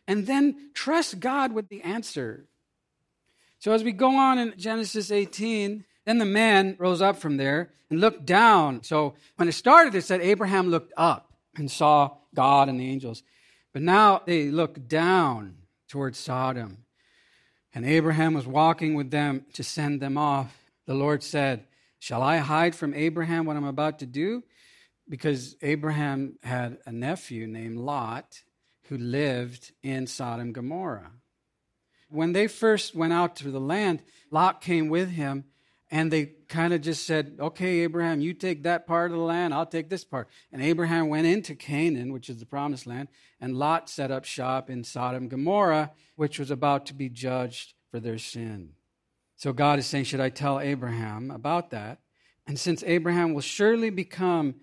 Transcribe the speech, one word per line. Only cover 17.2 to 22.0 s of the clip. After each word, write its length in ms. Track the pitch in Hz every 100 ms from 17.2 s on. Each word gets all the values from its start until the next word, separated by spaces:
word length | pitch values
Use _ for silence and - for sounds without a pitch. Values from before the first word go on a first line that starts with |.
| _ _ _ _ _
And 120 | - 123
Abraham 480 | 160 160 156 160
was 140 | 156 127
walking 480 | 143 160 165 156 151
with 160 | 135
them 340 | 147 147 135 -
to 100 | -
send 380 | 131 - 147 143
them 160 | 139 139
off. 540 | 147 139 123 - _ _ -
The 100 | 135
Lord 260 | 143 143
said, 460 | - 151 139 120 - _ _
"Shall 240 | _